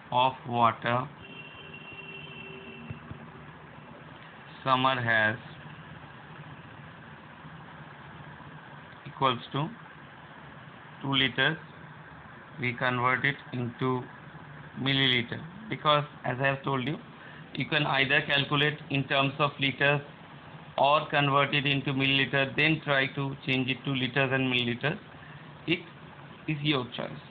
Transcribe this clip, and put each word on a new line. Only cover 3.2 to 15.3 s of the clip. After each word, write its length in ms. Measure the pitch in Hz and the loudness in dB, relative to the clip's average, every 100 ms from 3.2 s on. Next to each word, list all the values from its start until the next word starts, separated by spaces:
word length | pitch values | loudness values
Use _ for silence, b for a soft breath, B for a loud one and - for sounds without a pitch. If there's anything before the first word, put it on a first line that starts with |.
| - - - - - - - - - - - - - - | -14 -16 -16 -16 -16 -16 -16 -16 -16 -16 -16 -18 -16 -4
summer 300 | 135 127 131 131 | 4 6 6 4
has 380 | 117 110 107 117 - - - - - - - - - - - - - - - - - - - - - - - - - - - - - - - - - - - - | 4 6 6 4 -4 -14 -14 -14 -14 -14 -16 -16 -16 -14 -14 -14 -16 -16 -16 -16 -16 -16 -16 -16 -16 -16 -16 -16 -16 -16 -16 -14 -14 -14 -16 -16 -16 -16 -16 -16
equals 360 | 143 - 131 120 - | -10 2 4 2 -2
to 160 | 135 170 - - - - - - - - - - - - - | -4 -4 -6 -16 -18 -18 -18 -18 -16 -16 -16 -16 -18 -18 -6
two 120 | 139 | 0
liters. 440 | 135 131 123 139 160 - - - - - - - - - - | 4 4 4 4 2 -6 -16 -16 -16 -16 -16 -16 -16 -14 -4
We 140 | 123 | -2
convert 540 | 120 127 123 123 123 135 | 2 2 4 4 4 2
it 100 | 139 - | 0 -4
into 500 | 127 120 - 131 127 123 - - - - - - - | -4 -4 0 2 2 -2 -12 -16 -16 -16 -16 -12 -4
milliliter, 580 | 131 135 135 123 117 | 2 4 6 4 2